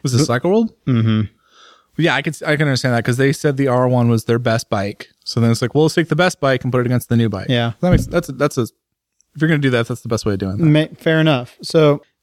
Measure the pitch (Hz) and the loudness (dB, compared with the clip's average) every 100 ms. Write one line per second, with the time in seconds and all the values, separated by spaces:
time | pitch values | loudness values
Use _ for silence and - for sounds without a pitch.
0 | 143 123 143 123 170 214 226 - - 120 | -2 0 0 0 0 0 -2 -4 -2 0
1 | 110 110 104 _ _ _ - _ _ - | 2 0 -2 _ _ _ -20 _ _ -2
2 | 160 131 160 143 156 147 147 127 131 120 | 0 0 -4 -6 -4 0 0 0 0 -2
3 | 120 123 135 135 151 135 135 123 127 123 | 0 0 0 0 -2 0 0 2 2 2
4 | 120 113 - 117 120 113 - 107 101 - | 2 2 0 -2 0 -2 -2 -4 -4 -8
5 | - _ - 120 117 113 120 143 156 - | -18 _ -8 0 0 0 0 2 2 0
6 | 156 156 180 - 139 127 131 123 120 123 | 0 0 0 0 -2 -2 0 -2 0 -2
7 | - 117 113 98 - 123 117 - 180 - | 0 0 0 -2 -2 -2 -2 -2 2 2
8 | - 170 160 127 143 - 110 - _ _ | 2 -4 -4 -4 -2 -2 -6 -8 _ _
9 | _ _ _ 143 156 147 139 120 117 120 | _ _ _ -4 0 2 2 0 0 -6
10 | 113 113 107 98 95 101 160 151 156 - | -6 -4 -2 -2 -4 0 2 4 0 -4
11 | 165 160 160 131 120 - - 165 151 147 | -2 2 2 0 -4 -12 -2 2 4 2
12 | - _ | -4 _